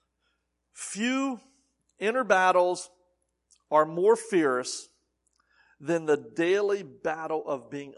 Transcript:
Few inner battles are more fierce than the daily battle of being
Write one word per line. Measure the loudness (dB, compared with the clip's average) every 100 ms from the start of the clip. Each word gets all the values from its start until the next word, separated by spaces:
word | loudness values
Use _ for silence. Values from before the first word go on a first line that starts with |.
| _ _ _ _ _ _ _
Few | -16 -14 -6 -2 -2 -4 -6 _ _ _ _ _ _
inner | -4 -2
battles | 2 4 6 4 2 0 -8 _ _ _ _ _ _ _ _
are | 2 2
more | 2 2 2
fierce | 2 2 2 0 -4 -10 -14 _ _ _ _ _ _ _ _ _
than | -4 -2 0
the | 0
daily | -2 -2 0 2 0 -2
battle | -6 -8 -6 -6 -6 -6 -4
of | -8 -8
being | -14 -14